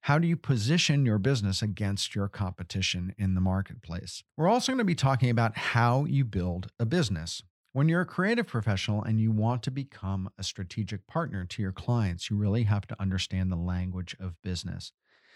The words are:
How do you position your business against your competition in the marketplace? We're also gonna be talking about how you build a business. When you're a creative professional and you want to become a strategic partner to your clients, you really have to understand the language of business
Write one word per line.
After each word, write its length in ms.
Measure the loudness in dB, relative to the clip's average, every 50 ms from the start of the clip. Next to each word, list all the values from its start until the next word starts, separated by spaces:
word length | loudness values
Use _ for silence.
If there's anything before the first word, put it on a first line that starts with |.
| 2
How 180 | 4 4 4
do 80 | 4 2
you 80 | 0
position 680 | 0 0 0 0 2 2 2 2 2 2 2 2 4 4
your 140 | 4 2 2
business 440 | 2 2 2 2 2 0 0 0 -2
against 520 | -4 -2 -2 -2 -2 -2 -2 -4 -4 -4
your 140 | -4 -4 -4
competition 840 | -4 -4 -6 -6 -4 -8 -10 -6 -4 -4 -2 -2 -2 -2 -4 -6 -4 -2
in 160 | 0 2 2
the 60 | 2
marketplace? 840 | 2 2 2 0 -2 -4 -8 -18 -12 -10 -10 -10 -10 -10 -14 -14 -16 _ _
We're 100 | 0 2
also 240 | 4 4 2 2 0
gonna 140 | -2 0 2
be 100 | 0 0
talking 360 | 2 4 2 4 4 4 4
about 280 | 4 4 2 2 2 -2
how 460 | -6 0 2 4 4 6 4 4 2
you 200 | 2 2 2 2
build 440 | 2 0 -2 -2 -2 -2 -4 -6 -10 _ _
a 80 | -2
business. 560 | 0 2 2 2 2 0 -4 -4 -8 -10 -10 -12 _ _ _ _ _ _
When 160 | 2 2 4
you're 140 | 4 2 0
a 40 |
creative 400 | -2 0 0 0 2 2 0 0
professional 560 | -2 -2 -2 0 2 0 0 0 0 0 0 0
and 180 | 2 2 4
you 120 | 4 4 4
want 320 | 2 2 2 0 0 -2
to 80 | -4 -4
become 580 | -4 -8 -8 -10 -8 -4 -4 -4 -2 -4 -6 _ -8
a 60 | -10
strategic 640 | -8 -6 -6 -8 -8 -4 -4 -4 -4 -4 -10 -10 _
partner 360 | -4 -4 -4 -2 -4 -6 -6
to 160 | -8 -6 -4
your 120 | -4 -4 -4
clients, 580 | -6 -2 0 0 2 2 0 0 -4 -4 -4
you 60 | -2
really 260 | 0 2 2 2 2 2
have 240 | 2 2 0 0
to 160 | -6 -8 -4 -2
understand 480 | -2 -2 -2 -4 -2 -2 -2 0 0
the 60 | 0
language 580 | -2 -2 -2 -2 -2 -2 -4 -4 -6 -8 -10 -10 _
of 200 | -10 -10 -10 -8 _
business 500 | -6 -6 -6 -6 -8 -8 -8 -10 -14 _ _ _ _ _ _ _ _ _